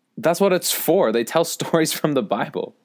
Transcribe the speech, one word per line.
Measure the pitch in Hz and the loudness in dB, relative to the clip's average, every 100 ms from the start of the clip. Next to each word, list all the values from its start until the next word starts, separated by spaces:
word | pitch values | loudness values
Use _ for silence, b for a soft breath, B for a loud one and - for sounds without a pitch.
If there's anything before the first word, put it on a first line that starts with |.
| _ - | _ -4
that's | 156 170 | -2 2
what | 196 | 2
it's | 180 - | 2 0
for. | - - 185 120 | -4 2 2 4
They | 113 | 2
tell | 117 165 | 0 0
<laughs> | |
stories | 165 - 156 165 160 | -2 -4 -2 0 0
from | - 156 | 0 0
the | 135 | 0
Bible. | 101 104 156 - - _ | -2 -4 -4 -6 -10 _